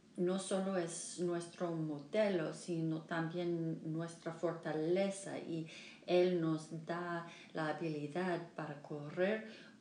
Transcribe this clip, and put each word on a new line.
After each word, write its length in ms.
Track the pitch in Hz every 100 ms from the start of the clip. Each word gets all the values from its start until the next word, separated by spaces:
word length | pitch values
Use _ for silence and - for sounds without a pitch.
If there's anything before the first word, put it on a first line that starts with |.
| - -
no 180 | 180 190
solo 400 | - 190 190 190
es 420 | 165 - - -
nuestro 520 | 175 170 165 - 175
modelo, 800 | 165 156 143 - 214 208 175 151
sino 500 | 156 - 165 160 160
también 920 | - 165 160 175 175 170 165 160 160
nuestra 400 | 160 165 - 165
fortaleza, 1040 | 165 170 160 160 156 156 185 196 190 - -
y 260 | - 165 160 - - - -
él 360 | 180 180 175
nos 440 | 160 156 - 165 -
da 400 | 170 175 170 165 - -
la 160 | - 156
habilidad 800 | 151 165 151 147 175 185 170 160
para 280 | - 151 -
correr 680 | - 151 147 165 190 220 - - - -